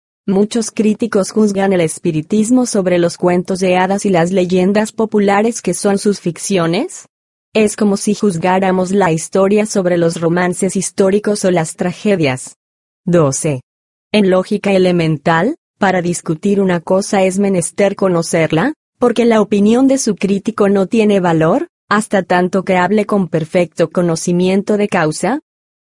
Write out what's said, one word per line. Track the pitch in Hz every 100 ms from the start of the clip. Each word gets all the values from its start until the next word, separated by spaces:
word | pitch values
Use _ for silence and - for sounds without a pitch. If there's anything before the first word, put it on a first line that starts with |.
| _ _ -
Muchos | 196 214 240 220
críticos | - 214 208 226 202 185
juzgan | 220 214 196 190
el | 180
espiritismo | 160 - 175 156 151 214 214 254 240
sobre | 208 185 175
los | 170 -
cuentos | 180 175 180 185
de | 190 180
hadas | 190 196 180
y |
las | 175 170
leyendas | 190 180 185 185 208 214
populares | - 220 214 202 202 226 226
que | 185
son | 175 202 202
sus | 208 196
ficciones. | 175 160 - 190 165 180 370 - - _ _ _ _
Es | 220 208 -
como | 214 196
si | 214
juzgáramos | - 208 165 180 185 190 185 180
la | 202 180
historia | 160 - 196 196 208 214
sobre | 208 175 175
los | 165 170
romances | 165 175 180 175 185 190
históricos | - - 190 202 208 208
o | 190
las | 175 160
tragedias. | - 180 - 214 190 139 127 - - _ _ _ _
Doce. | - 170 143 - 156 127 - _ _ _ _
En | 214 190
lógica | 185 - 208 202
elemental, | 190 180 175 160 151 170 165 220 339 _ _
para | 190 185
discutir | 175 170 - 160 202 202
una | 190 175
cosa | - 190 - 202
es | 190 190
menester | 202 185 - - 196 202
conocerla, | 190 170 165 170 156 160 254 - _ _
porque | 247 240
la | 233 220
opinión | 208 208 202 240 269
de | 269
su | 226
crítico | 185 190 196 - 214 196
no | 196 185
tiene | 226 208 196
valor, | 175 160 160 262 339 _ _
hasta | 208 - 202
tanto | 175 180 180 196
que | 185 185
hable | 180 208 208
con | 208 175
perfecto | 165 156 185 170 - 160
conocimiento | 185 175 165 - 175 185 196 - 208
de | 208
causa. | 185 156 151 185 285 - _ _ _